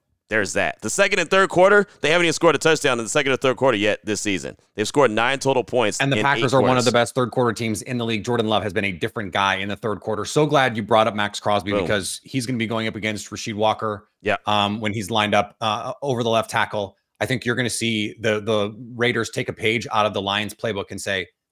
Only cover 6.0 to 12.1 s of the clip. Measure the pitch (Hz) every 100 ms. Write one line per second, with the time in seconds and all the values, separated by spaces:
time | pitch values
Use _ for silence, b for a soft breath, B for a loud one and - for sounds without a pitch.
6 | 139 117 139 135 127 135 127 127 120 117
7 | 120 - 120 131 120 110 113 104 - 123
8 | 117 113 98 120 107 104 101 95 98 85
9 | 117 - 98 101 98 95 101 101 110 98
10 | - 104 101 151 151 147 131 113 104 110
11 | 113 104 104 - 107 104 101 101 90 104
12 | 87